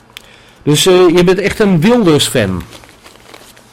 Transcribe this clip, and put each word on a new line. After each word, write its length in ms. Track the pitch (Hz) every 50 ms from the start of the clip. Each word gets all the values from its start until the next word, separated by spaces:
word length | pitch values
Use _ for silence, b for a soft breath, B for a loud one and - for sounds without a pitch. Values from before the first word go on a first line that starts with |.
| _ _ B B B B B B B B B B B
Dus, 240 | - 151 143 156
eh, 220 | 185 180 180 180 175
je 160 | 160 180 170
bent 140 | 185 185 196
echt 200 | 190 190 - -
een 220 | 220 202 185 160
Wilders-fan? 840 | 151 220 247 247 214 170 151 135 - - - 131 107 98 92 87 78 - - - - - - _ _ - - - - - - - - - - - - _